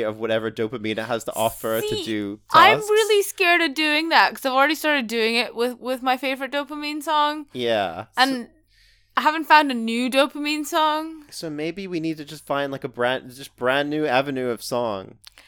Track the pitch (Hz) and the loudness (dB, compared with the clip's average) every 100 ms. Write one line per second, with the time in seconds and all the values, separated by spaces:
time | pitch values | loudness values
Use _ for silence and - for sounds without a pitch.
0 | 110 110 110 113 110 107 110 120 107 107 | 0 -4 -2 0 -2 -4 -4 -4 -4 -4
1 | 110 117 - - 113 - 113 110 415 427 | -4 -4 -4 -2 0 0 -2 -2 -2 -4
2 | 320 110 202 104 - 320 370 427 415 427 | -4 -4 -6 -8 2 6 8 6 2 2
3 | 427 415 392 - 359 349 330 269 311 294 | 4 2 2 0 2 4 2 0 0 0
4 | 330 320 - - 269 254 277 311 311 294 | 4 4 4 2 0 2 2 2 0 0
5 | 220 233 220 233 233 - 247 240 233 262 | 0 -2 0 0 -2 -2 -4 -4 -6 -4
6 | 262 254 269 262 269 285 285 302 294 302 | -2 -2 -2 -4 -4 -6 -6 -8 -8 -6
7 | 294 302 294 302 285 123 120 110 95 82 | -2 0 0 -2 -8 -6 0 0 0 -4
8 | 107 - 262 262 226 _ _ _ _ _ | -6 0 0 0 -8 _ _ _ _ _
9 | _ - 262 311 311 302 294 247 226 233 | _ -2 0 0 6 6 6 0 -2 -2
10 | 247 269 294 294 294 302 302 339 311 302 | 0 2 2 0 -4 -4 -2 0 0 0
11 | 320 320 294 - 165 147 156 170 190 175 | -4 -12 -18 -12 -10 -6 -6 -8 -8 -6
12 | 160 156 143 151 - 139 143 135 139 120 | -4 -6 -10 -14 -6 -4 -4 -6 -8 -2
13 | 120 131 127 123 139 - 123 139 147 151 | -2 -2 -6 -16 -20 -4 0 0 0 -2
14 | 151 123 143 131 127 113 - 120 120 101 | 2 2 2 -2 -4 -4 -4 -4 -2 -4
15 | 101 107 - - | -10 -18 -20 -20